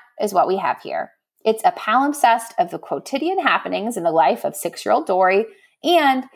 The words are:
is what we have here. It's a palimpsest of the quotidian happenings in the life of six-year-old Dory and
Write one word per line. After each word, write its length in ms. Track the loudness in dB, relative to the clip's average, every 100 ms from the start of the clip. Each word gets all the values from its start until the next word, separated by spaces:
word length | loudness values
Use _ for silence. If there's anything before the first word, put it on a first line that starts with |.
| _ -6
is 140 | 0
what 140 | 2 2
we 100 | 0
have 240 | -2 -4
here. 320 | -6 -8 -8 _ _ _
It's 200 | -2 2 0
a 60 |
palimpsest 800 | 0 0 0 0 2 2 2 -2 -4
of 100 | -4
the 80 | -4
quotidian 600 | -8 -8 -6 -4 -2 0
happenings 580 | 0 0 -2 -4 -4 -2
in 60 |
the 80 | 0
life 340 | 2 2 2 -4
of 100 | -6
six-year-old 520 | -10 -6 0 0 2
Dory 400 | 2 4 2 0 -10 _ _
and 420 | 2 2 4 0 -4